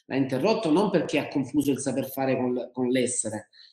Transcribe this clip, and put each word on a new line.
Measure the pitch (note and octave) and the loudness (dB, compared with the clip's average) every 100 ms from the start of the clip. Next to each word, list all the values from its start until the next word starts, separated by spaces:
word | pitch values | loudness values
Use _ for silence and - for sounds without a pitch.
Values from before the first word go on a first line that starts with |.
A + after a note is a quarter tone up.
| - | -4
L'ha | C3 | -2
interrotto | C3 B2+ F3+ A3 F3 | 0 2 2 2 2
non | D#3 G3+ | 2 4
perché | E3+ C3+ D3 | 2 0 -2
ha | - | -2
confuso | D3 C3 D3+ C#3+ | -4 -2 0 0
il | B2 | 0
saper | C#3 B2 C3 | -2 -4 -4
fare | - C3+ A#2+ | -2 0 0
con | B2 | 0
l-, | A#2+ - | -2 -4
con | - B2+ | -2 0
l'essere, | C3 A#2 - A2 G#2+ - _ - | 2 0 -2 -4 -6 -10 _ -20